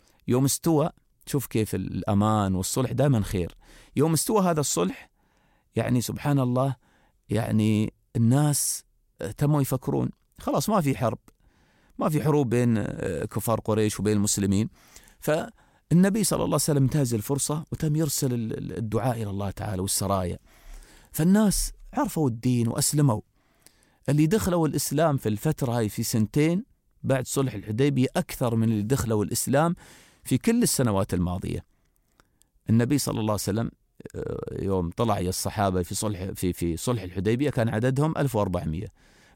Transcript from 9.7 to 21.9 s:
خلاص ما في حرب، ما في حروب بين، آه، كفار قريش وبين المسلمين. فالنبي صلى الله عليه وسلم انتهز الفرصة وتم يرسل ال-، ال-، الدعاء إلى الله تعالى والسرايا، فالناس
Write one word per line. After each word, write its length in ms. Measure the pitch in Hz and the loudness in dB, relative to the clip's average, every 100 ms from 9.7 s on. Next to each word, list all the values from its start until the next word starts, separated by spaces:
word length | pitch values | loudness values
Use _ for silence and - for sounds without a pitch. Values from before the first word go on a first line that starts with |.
| 131 - 135 127 - _ _ | -2 -2 -2 -2 -6 _ _
خلاص 300 | - 240 147 | -4 -2 0
ما 120 | 208 | 0
في 160 | 143 - | 2 0
حرب، 220 | 120 110 - _ _ _ _ _ _ - | -2 -4 -12 _ _ _ _ _ _ -6
ما 100 | - | -2
في 140 | 151 | 0
حروب 260 | 139 147 127 | 2 2 2
بين، 300 | 120 120 110 | 2 2 2
آه، 460 | - - 113 80 | 0 -4 -6 -4
كفار 360 | - 110 - 110 | -6 -4 -2 -2
قريش 400 | - 107 107 - | 0 2 2 0
وبين 160 | 104 107 | 0 2
المسلمين. 520 | 104 - 98 98 110 _ - - - _ | 2 0 2 2 0 _ -20 -20 -20 _
فالنبي 1040 | - 156 226 - _ _ - 165 196 214 | -2 -2 -2 -12 _ _ 0 4 4 4
صلى 120 | 190 139 | 0 0
الله 100 | 147 | 0
عليه 80 | |
وسلم 280 | 151 - 143 | 0 0 2
انتهز 320 | 131 156 131 | 2 2 0
الفرصة 500 | 117 - 139 - 151 - | -2 -2 -4 -2 -4 -6
وتم 240 | 127 160 151 | -6 -2 0
يرسل 380 | 160 - 139 | 0 0 -2
ال-، 240 | 120 110 - | -2 -4 -6
ال-، 200 | 87 - | -8 -6
الدعاء 440 | 110 107 127 117 | -4 -2 0 -2
إلى 80 | 104 | -4
الله 200 | 98 101 | -4 -6
تعالى 320 | - 104 95 | -6 -6 -6
والسرايا، 560 | 95 - 98 98 90 87 _ - - - - - - | -4 -2 0 0 -2 -6 _ -20 -20 -20 -20 -20 -14
فالناس 600 | - 165 202 214 - - - - | 0 4 6 4 2 -2 -8 -10